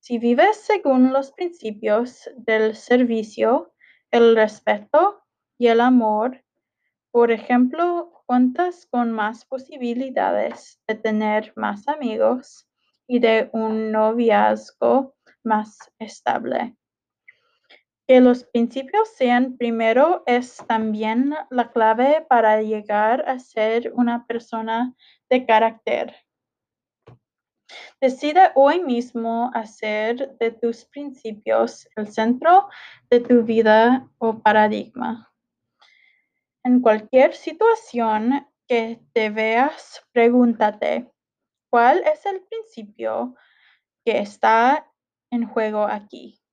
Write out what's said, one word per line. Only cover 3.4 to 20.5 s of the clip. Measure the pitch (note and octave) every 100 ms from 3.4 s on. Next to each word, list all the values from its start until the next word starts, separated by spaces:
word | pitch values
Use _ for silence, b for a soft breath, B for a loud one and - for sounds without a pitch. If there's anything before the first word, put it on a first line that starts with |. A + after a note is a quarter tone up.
| A3 C#4 - _ b b _
el | A#3 A#3 A3+
respeto | G#3+ G#3+ - G#3 G#3 D4+ G4 G#4 _ _ _ _
y | A#3+
el | A#3
amor, | B3 B3+ A3 G#3+ A#3+ B3+ _ _ _ _ _ _ _
por | A#3+ A#3
ejemplo, | A3 - B3 B3+ D#4 F4 F4 E4+ _
cuentas | - B3 B3+ B3+ F4+ F4 _
con | B3 A#3
más | A3 G#3+ A#3+
posibilidades | _ C4 C4 C#4+ A#3+ A#3+ C4 C4+ F#2+ G#2 - - - _ -
de |
tener | A3 A3 G#3+ G#3+ G#3+ G#3+ -
más | G#3+ G#3 -
amigos | D4+ B3 A3 G#3+ B3+ - - _ _ _ _
y | - B3
de | A#3 A3 -
un | A3+ A3 A3 A3
noviazgo | G#3+ G#3+ A#3 A#3 G#3 G#3+ G#3+ - _ A#3 B3 - _ b _
más | A3+ G#3+ G#3+ _ - _
estable. | A3 - - - - B2 B3 _ _ _ _ _ _ b b b b b _ _ -
Que | B3+
los | B3+ B3
principios | - A#3 A#3 C4+ C4 G4+ A4
sean | _ B3+ B3 C4 B3+
primero | A#3 A3+ A3+ A#3+ D#4 F4
es | - B3 B3